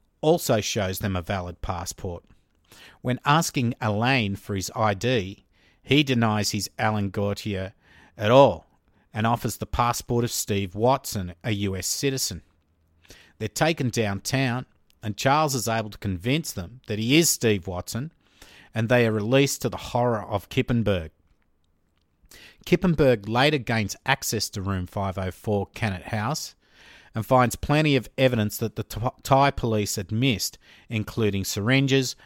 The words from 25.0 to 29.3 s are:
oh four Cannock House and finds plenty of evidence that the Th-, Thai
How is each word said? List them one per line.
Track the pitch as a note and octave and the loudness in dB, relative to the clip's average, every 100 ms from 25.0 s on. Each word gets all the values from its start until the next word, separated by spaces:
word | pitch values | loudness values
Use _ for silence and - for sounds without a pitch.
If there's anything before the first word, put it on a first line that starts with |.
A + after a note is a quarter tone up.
| G2 F#2+ | -4 -4
oh | F#2+ | -8
four | - A2+ G2+ F#2+ | -6 -2 -2 -2
Cannock | - A2 F2+ | -4 -4 -4
House | - A2 A2+ - - - _ _ - - - | -6 -4 -2 -4 -8 -14 _ _ -20 -20 -10
and | A2 - | -8 2
finds | C3 A#2+ - | 4 4 0
plenty | - D3 D#3 C3+ | 0 2 4 2
of | - - | 0 2
evidence | C3 A#2 G#2 - | 2 4 0 -2
that | A2 - | -4 -6
the | |
Th-, | - G#2 B2 - | -10 -6 -6 -6
Thai | - | 2